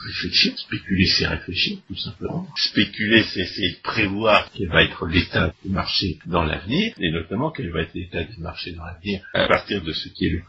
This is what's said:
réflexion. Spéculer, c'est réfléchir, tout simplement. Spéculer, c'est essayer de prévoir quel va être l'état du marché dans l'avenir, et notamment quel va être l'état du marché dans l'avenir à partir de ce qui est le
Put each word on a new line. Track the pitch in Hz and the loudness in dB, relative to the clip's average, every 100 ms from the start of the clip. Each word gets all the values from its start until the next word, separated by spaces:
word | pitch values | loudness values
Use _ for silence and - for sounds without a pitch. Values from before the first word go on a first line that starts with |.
réflexion. | - - 90 - 214 - | -8 -6 0 2 2 0
Spéculer, | - - - 95 87 | -6 -6 0 4 4
c'est | - 87 | 4 2
réfléchir, | 80 - 92 - - - | -2 -4 -2 -2 -4 -10
tout | 98 | -8
simplement. | - - 92 170 185 - | -8 -8 -6 -6 -6 -4
Spéculer, | - - 101 - 107 113 | 0 2 0 0 4 4
c'est | 101 - | 4 -2
essayer | 90 - 92 | -4 -2 -4
de | - | -4
prévoir | - 113 101 101 110 98 - | -4 0 0 2 6 4 4
quel | - 90 | -6 0
va | 82 | 4
être | 82 - 85 | 4 0 0
l'état | 90 87 - 92 - | 2 2 2 0 -2
du | 95 | -4
marché | 92 90 - 95 78 85 | -2 -2 -2 -2 -4 0
dans | 87 | 2
l'avenir, | 78 76 87 151 220 - | 2 0 -2 0 0 0
et | 90 | 0
notamment | 82 - 101 151 | 0 -2 -2 -2
quel | - 95 | -4 -4
va | 80 | -2
être | 85 | -4
l'état | 87 87 90 | -6 -6 -6
du | 82 - | -6 -8
marché | 80 - 90 | -10 -8 -10
dans | 85 | -10
l'avenir | 82 85 101 95 - | -12 -8 -4 -4 -2
à | 95 - | 0 4
partir | 87 - 101 | 4 2 -4
de | 82 | -4
ce | 78 90 | -6 -6
qui | - 90 | 0 0
est | |
le | 85 | 0